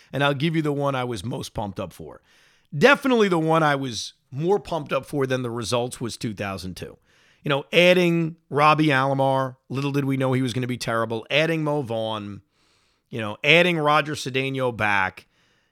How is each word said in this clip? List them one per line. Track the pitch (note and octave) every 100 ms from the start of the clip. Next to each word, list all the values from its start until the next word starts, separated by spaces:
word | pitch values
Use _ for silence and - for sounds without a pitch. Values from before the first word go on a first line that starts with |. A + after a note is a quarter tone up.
| _
and | C3+
I'll | C#3+
give | C#3 E3 D#3+
you |
the | D3+
one | C#3+ C#3
I | C3+ B2
was | A2+
most | A2+ C#3 E2+
pumped | - G#2 G2
up | F#2
for. | - D2+ - _ _ _ _ _ D3
Definitely | A3+ C#4 C4+ A#3+ G3+
the | E3+
one | D#3+ D#3+
I | D3+ C#3
was | C3+ G#2 - _ _
more | B2 E3+ G3+
pumped | - E3 C#3
up | C#3+ A#2+
for | D3 C3
than | C3
the | B2
results | A#2 G#2 A#2+ B2 -
was | A#2 -
two | A#2+
thousand | G2 G2+ F#2+ F#2+ F2+
two. | - - _ _ _ _
You | -
know, | C#3 -
adding | E3+ F3+ F3+ F3 E3+ D#3+ E3 _
Robbie | C#3 D3+ D3+ D#3
Alomar, | C3+ C#3 C3+ C3+ C3+ C3 B2+ _
little | B2+ C#3+
did | C#3 C3+
we | C3+
know | C3
he | B2+
was | C3
gonna | B2 B2
be | B2
terrible, | - A2+ A2+ A2+ -
adding | C#3 E3 E3
Mo | D3+ D3
Vaughn, | A#2 A2+ A2 G#2+ G2+ G2 _ _ _ _ _ _ _
you | A#2+
know, | G#2+ G#2+
adding | D3 E3 F3+ E3+
Roger | D3 D3+ D3
Cedeno | C#3+ C3+ B2+ C3+ C3+ B2+ G#2+
back, | G#2+ G2+ F#2 - _ _ _ _ _